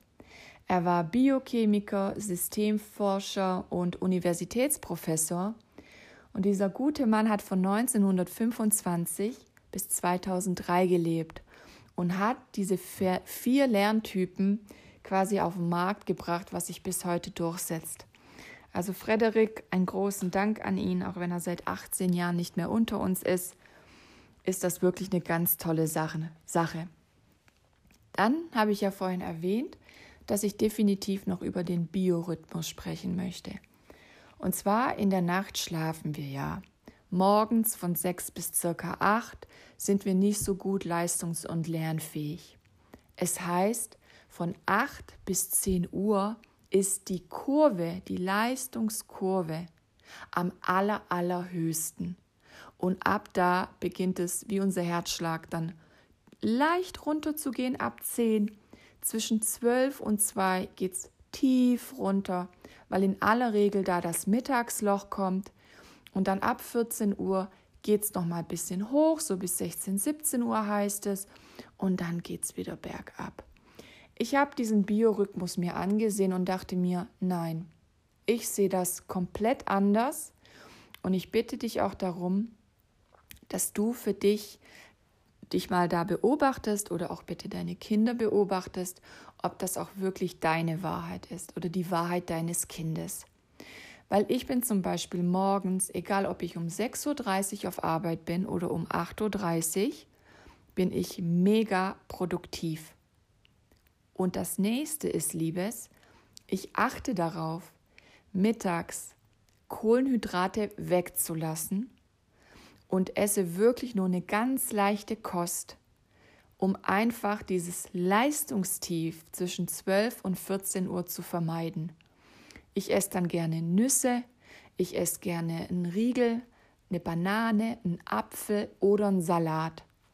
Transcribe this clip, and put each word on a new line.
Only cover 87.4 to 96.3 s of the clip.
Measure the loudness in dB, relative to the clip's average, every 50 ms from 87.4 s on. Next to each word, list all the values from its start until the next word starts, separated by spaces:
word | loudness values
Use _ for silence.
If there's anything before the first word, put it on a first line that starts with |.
| -10 -10
deine | -8 -6 -6 -6 -8
Kinder | -8 -4 0 2 4 4 2 2
beobachtest, | 0 0 2 4 4 4 4 2 -2 -4 -6 -8 -6 -6 -8 -10 -14 -18 -20 -20 -20 -20 -20 _ -4
ob | -4 -4 -4 -2
das | -6 -4 -4
auch | -6 -8 -8 -6
wirklich | -4 -2 -2 -2 -2 -4 -4 -4 -2
deine | 0 2 2 2 0 0 -2 -2
Wahrheit | -2 -4 -4 -4 -6 -8 -10 -10 -12
ist | -12 -14 -14 -12 -10 -10
oder | -6 -6 -4
die | -4 -4 -2 0
Wahrheit | 0 0 0 0 -2 -2 -2 -2
deines | -4 -4 -2 -2 -2 -4 -6
Kindes. | -6 -8 -8 -6 -4 -4 -4 -6 -8 -10 -12 -14 -18 _ _ _ _ _ -20 -20 -20 -18 -20 -20 -20 -20 -16 _ 2
Weil | 4 4 4 4
ich | 0 -2 0
bin | 0 0 0 0
zum | 2 0 2
Beispiel | 2 0 -2 -2 -4 -4 -2 0 2
morgens, | 2 4 4 4 4 2 2 2 0 0 0 -2 -2 -4
egal | -6 -2 0 0 0 0
ob | 0